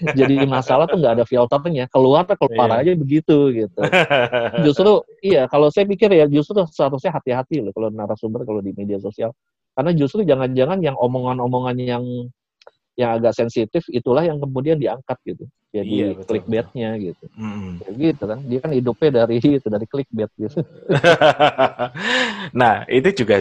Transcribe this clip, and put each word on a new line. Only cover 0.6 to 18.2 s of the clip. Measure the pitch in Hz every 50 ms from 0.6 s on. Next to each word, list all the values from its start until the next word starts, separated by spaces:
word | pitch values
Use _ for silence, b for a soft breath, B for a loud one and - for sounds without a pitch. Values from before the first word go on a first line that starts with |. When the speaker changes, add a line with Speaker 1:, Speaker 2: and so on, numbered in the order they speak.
| 123 143 127 139 165
Speaker 1:
tuh | 175 - 180
nggak | 143 120 113
ada | 120 113
filternya. | - 127 120 120 117 143 143 143 175 160 131 127 -
Keluar, | - 131 131 127 143 165 180 -
keluar | 196 - 147 127 113 113 123 113 113
Speaker 2:
Iya. | 120 147
Speaker 1:
aja | 180
begitu | 185 165 143 135 147 156 - - 156 143 143 135 120
gitu. | 113 107 104 - 104
Speaker 2:
<laughs> | - - 180 185 160 - 147 131 120 113 123 120 117 110 - 170 156 147
Speaker 1:
Justru, | 135 - 185 214 208 175 - - - _ -
iya, | 196 175 143 127 -
kalau | - 143 151 147
saya | - 208 196 202
pikir | 196 - 220 202
ya | 190 160 151 147
justru | 143 151 143 - 208 208 175 156
seharusnya | - - 151 135 143 131 - 190 147
hati-hati | 139 - 131 120 127 135 - 165 143 107
loh | 98
kalau | - 107 113 107
narasumber | 110 110 104 107 110 - 117 110 110 123 127
kalau | 110 107 104
di | 95 98 92
media | 101 101 101 101 98
sosial. | 98 104 - - 113 113 - _ _ _ _ _ _ _
Karena | _ 135 139 175 175
justru | 151 143 135 - 214 208 151
jangan-jangan | 135 131 131 127 127 127 127 170 190 196 165
yang | 143 131 -
omongan-omongan | 120 123 127 127 127 127 127 127 123 123 123 123 127 127 127 127
yang, | 127 123 120 120 123 123 123 123 123 123 - _ _ _ _ _ _ - _ _ _ _ _
yang | - 120 117 117
agak | 113 117 117
sensitif | 110 - 117 117 - 123 110 - - 170 - -
itulah | - 120 - 131 120 147 170
yang | 170 147
kemudian | 143 143 139 131 127 135 160 160
diangkat | 147 131 - 113 135 - - 127 - _
gitu. | - 90 - 110 123 _ _ _ _
Jadi | - 104 95 110
Speaker 2:
Iya, | 107 - 104 101 92
betul, | 95 95 -
Speaker 1:
clickbaitnya | 110 104 - 113 113 110 113 - - 127 113 110 113
Speaker 2:
betul. | 107 98 85
Speaker 1:
gitu. | 80 - - - _
Speaker 2:
Mm-mm. | 110 110 107 104 104 95 92 87 87 -
Speaker 1:
Ya | 95 104 127
gitu | 156 165 147 -